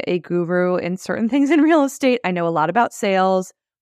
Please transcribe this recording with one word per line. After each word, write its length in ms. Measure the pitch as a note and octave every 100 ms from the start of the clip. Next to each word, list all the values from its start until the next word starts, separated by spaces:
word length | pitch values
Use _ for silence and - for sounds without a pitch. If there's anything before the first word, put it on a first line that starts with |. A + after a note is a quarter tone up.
| -
a 100 | F3
guru 600 | - F3 E3+ F3+ F3+ F3+
in 200 | F3 F#3
certain 320 | - G#3+ A3
things 220 | C#4 C#4
in 100 | D#4
real 220 | D#4 E4
estate. 380 | C#4 - C4+ B3
I 80 | F3+
know 160 | F3+ E3+
a 20 |
lot 220 | E3 D#3
about 200 | G3+ A#3+
sales, 640 | - G#3 F#3+ F#3+ F#3+ F#3 _ _ _